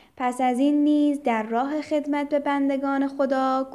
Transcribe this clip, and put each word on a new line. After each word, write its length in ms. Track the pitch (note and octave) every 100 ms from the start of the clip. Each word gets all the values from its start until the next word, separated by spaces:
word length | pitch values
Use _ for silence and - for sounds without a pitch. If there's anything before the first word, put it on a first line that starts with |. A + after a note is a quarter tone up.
| - -
پس 240 | B3+ B3
از 180 | B3+ B3
این 240 | C#4+ D4
نیز 400 | D4 D4 D4 C#4+
در 200 | B3+ A3
راه 380 | G#3+ A#3 C#4 D4+
خدمت 480 | D4 D4+ D4 D4 C#4+
به 100 | D4
بندگان 680 | C#4+ C#4+ C#4 C4+ C#4 C#4 C#4
خدا 600 | C#4 C4+ C4 C4 C4 C4+